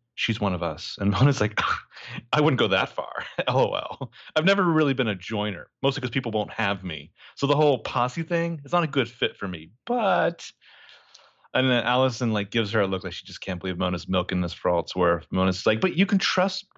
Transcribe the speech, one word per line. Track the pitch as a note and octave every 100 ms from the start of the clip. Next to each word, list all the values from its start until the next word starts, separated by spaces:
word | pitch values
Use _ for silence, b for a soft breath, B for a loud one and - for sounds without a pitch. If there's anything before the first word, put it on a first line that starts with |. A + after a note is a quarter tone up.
| _ -
She's | - G#2+
one | G2+
of | F2+
us." | E2 E2 - -
And | G2+
<laughs> |
Mona's | F#2+ C#3 B2+
like, | G#2+ - - - - B B B B
"I | D3+
wouldn't | D3+ B2
go | A2
that | F#2+ B2
far. | - - - -
<laughs> | - -
L | B2+
O | A2
L. | - - - B2+ B B -
I've | E3+
never | G3
really | F3+ D#3 C#3+
been | C3+ A#2
a | G2
joiner, | - A2 G#2 E2+ - _
mostly | C#3 C3
'cause | B2
people | C3+ B2
won't | G#2+ F#2
have | - G2+ G2
me. | F#2 D#2 D#2+ _ B B
So | C#3
the | C#3+
whole | D3+ C3
posse | - C3 B2 E3
thing, | E3 E3+ E3+ E3
it's | C#3
not | F3
a | D#3+
good | C#3 A2+
fit | - A#2+ -
for | G2
me." | E2+ - _ -
But, | B3 G#3 F3 F3 F3 - - B B B B B B B B B
and | C3+ C3
then | B2
Allison, | A#2 B2+ C3 A#2 A#2+
like, | G#2+ G2+
gives | A#2 G#2
her | A2
a | F#2+
look | F#2+
like | F2+
she | F2 -
just | F2+
can't | - F2+
believe | F#2 F2
Mona's | F2+ F2+ F2
milking | F#2 F2+ F#2
this | F2
for | - F2+
all | F2
it's | E2 F#2
worth. | F2 E2+ -
Mona's | F#2 F#2 F#2 A2
like, | A2
"But | F#3 D#3
you | G3
can | G3
trust, | - - F#3+ - -